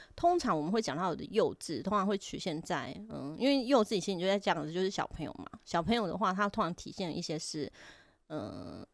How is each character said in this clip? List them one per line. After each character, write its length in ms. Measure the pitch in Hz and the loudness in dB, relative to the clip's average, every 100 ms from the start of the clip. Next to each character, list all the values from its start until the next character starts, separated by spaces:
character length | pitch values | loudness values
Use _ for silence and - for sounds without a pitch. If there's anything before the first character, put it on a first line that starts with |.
| - - | -18 2
通 220 | 339 359 | 4 4
常 180 | 254 160 | 2 0
我 60 | |
们 100 | 151 | 2
会 80 | 226 | 0
讲 160 | 220 139 | 0 0
到 180 | 185 | -2
的 80 | 156 - | -2 0
幼 280 | 202 165 - | 2 2 0
稚， 260 | - 147 | -6 -4
通 80 | 190 | 0
常 160 | 202 190 | 2 2
会 100 | 202 | 0
局 220 | - - | -2 -6
限 220 | 185 156 | -4 -4
在， 320 | - 147 123 - 208 | -2 -2 -4 -10 -10
嗯， 260 | 143 139 160 | -10 -8 2
因 80 | 262 | 4
为 160 | 277 | 4
幼 200 | 240 269 | 6 6
稚 40 | 214 | 6
其 120 | 202 | 0
实 140 | 196 | 0
你 80 | 180 | 0
就 40 | 185 | 2
在 120 | 202 | 2
讲 180 | 196 165 | 2 0
的 160 | 151 | 0
就 80 | 175 | 0
是 100 | 190 | 0
小 160 | - - | 0 -4
朋 140 | - | -4
友 80 | 143 | -8
嘛。 100 | - - - | -8 -14 -14
小 180 | - 170 | -2 0
朋 120 | 170 | 2
友 120 | 233 190 | 2 2
的 100 | 185 | 0
话， 160 | 202 | 0
他 160 | 190 208 | 2 0
通 160 | 220 | 2
常 100 | 170 | 0
体 160 | 175 - | -2 -8
现 180 | 160 147 | -6 -4
的 40 | |
一 80 | 175 | -2
些 180 | 175 156 | -4 -4
是， 320 | - 151 127 - - - - _ - | -4 -4 -6 -8 -20 -20 -20 _ -10
呃， 580 | 151 104 - - 87 - | -8 -6 -8 -12 -14 -16